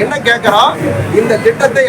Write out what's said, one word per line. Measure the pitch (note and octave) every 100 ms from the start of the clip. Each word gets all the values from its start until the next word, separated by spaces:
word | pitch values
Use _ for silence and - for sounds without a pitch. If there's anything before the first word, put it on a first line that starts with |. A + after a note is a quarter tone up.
என்ன | - C#4+ A#3
கேட்கிறோம்? | A#3 A3+ G#3 C4+ E4+ - C#4+ - G#3
இந்த | A#3 G#3+ A3
திட்டத்தை | A#3 C#4 C4+